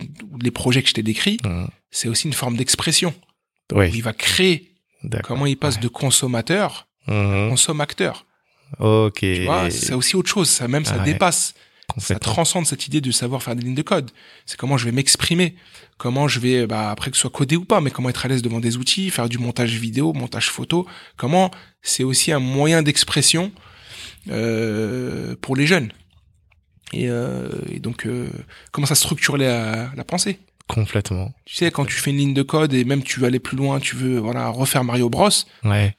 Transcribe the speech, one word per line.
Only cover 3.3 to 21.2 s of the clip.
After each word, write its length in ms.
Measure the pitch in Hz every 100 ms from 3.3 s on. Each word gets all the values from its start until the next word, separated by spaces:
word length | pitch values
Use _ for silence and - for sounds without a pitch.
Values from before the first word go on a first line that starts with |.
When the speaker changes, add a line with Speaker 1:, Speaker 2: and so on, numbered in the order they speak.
| _ _ _ -
Speaker 2:
Oui. 160 | 101 92
Speaker 1:
Où 40 | 113
il 60 |
va 80 | 117
créer 640 | - - - 185 160 - _ _ _
Speaker 2:
D'accord. 240 | - - -
Speaker 1:
comment 180 | 123 143
il 100 | 135
passe 180 | 151
Speaker 2:
Ouais. 60 | 98
Speaker 1:
de 60 | 120
consommateur 1000 | - 135 - 131 120 113 185 190 - - _ -
Speaker 2:
Mhm. 60 |
Speaker 1:
à 340 | 104 101 98 107
consomme-acteur. 760 | 123 - 151 147 - 185 - - _ _ _ _ -
Speaker 2:
Ok. 400 | 110 110 107 -
Speaker 1:
Tu 260 | 98 90 92
vois, 220 | 170 180
c'est 260 | - -
aussi 200 | 127 123
autre 160 | 185 180
chose, 180 | 208 170
ça 200 | - 123
même, 160 | 139
ça 100 | 151
Speaker 2:
Ah 40 | 101
ouais. 120 | 95
Speaker 1:
dépasse. 420 | - 180 - - - _ _ -
Ça 60 | - -
Speaker 2:
Complètement. 40 | 95 -
Speaker 1:
transcende 320 | 107 160 185 156
cette 200 | 131 -
idée 140 | 147
de 100 | 131
savoir 320 | 117 123 131
faire 140 | - 120
des 60 |
lignes 100 | 123
de 80 | 127
code. 300 | 156 185 127 - - - -
C'est 100 | -
comment 220 | 127 139
je 60 |
vais 80 | 117
m'exprimer, 640 | 123 139 - - 170 175 - - - - -
comment 300 | 123 127 143
je 100 | 120
vais, 300 | 123 127 113
bah, 200 | 110 107
après 180 | 104 -
que 60 | -
ce 60 |
soit 80 | 127
codé 260 | - 135 165
ou 80 |
pas, 160 | 180 208
mais 100 | 143
comment 200 | - 127
être 140 | -
à 40 | 127
l'aise 140 | 131
devant 180 | 117 113
des 160 | 117 120
outils, 340 | 127 - 190
faire 180 | - 117
du 100 | 120
montage 340 | 120 120 120
vidéo, 400 | 117 117 113 156
montage 380 | 151 120 113 -
photo, 360 | - 127 170 175 - -
comment 340 | -